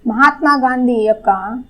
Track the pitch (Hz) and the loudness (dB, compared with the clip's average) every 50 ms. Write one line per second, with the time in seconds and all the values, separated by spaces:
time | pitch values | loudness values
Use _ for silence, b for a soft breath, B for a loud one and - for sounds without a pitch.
0 | _ 240 214 233 269 294 285 - 320 294 285 269 254 254 254 254 254 247 247 226 | _ -4 0 2 2 2 2 0 0 0 2 2 0 -2 0 0 0 0 0 2
1 | 214 214 214 220 - 208 190 190 185 208 233 254 247 | 2 0 0 0 0 -2 -2 -2 -4 -8 -10 -12 -12